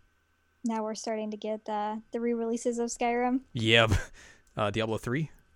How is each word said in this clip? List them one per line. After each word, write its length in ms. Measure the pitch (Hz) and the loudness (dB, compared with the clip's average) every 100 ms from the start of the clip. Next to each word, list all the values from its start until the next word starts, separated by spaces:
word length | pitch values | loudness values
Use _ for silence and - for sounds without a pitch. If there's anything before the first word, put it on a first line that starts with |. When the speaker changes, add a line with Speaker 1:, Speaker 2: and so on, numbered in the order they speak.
| _ _ _ _ _ _ | _ _ _ _ _ _
Speaker 1:
Now 180 | 226 220 | -6 -4
we're 120 | 214 214 | -4 -6
starting 360 | - 220 214 | -6 -4 -6
to 60 | 214 | -8
get 280 | 214 214 - | -6 -6 -4
the, 360 | 214 208 220 - | -4 -4 -6 -8
the 80 | 240 | -4
re-releases 580 | 240 233 226 233 247 233 | -2 0 -2 -2 -2 -2
of 100 | 233 | -4
Skyrim. 520 | - 240 240 247 254 - | -2 0 2 2 0 -2
Speaker 2:
Yep. 380 | 123 110 117 113 98 | 0 6 8 8 4
<laughs> 60 | - - - - _ - | -2 -16 -20 -20 _ -2
Uh, 140 | 104 | 0
Diablo 260 | 104 110 107 | 0 -2 -2
three? 320 | - 135 156 - _ | -2 -2 -4 -8 _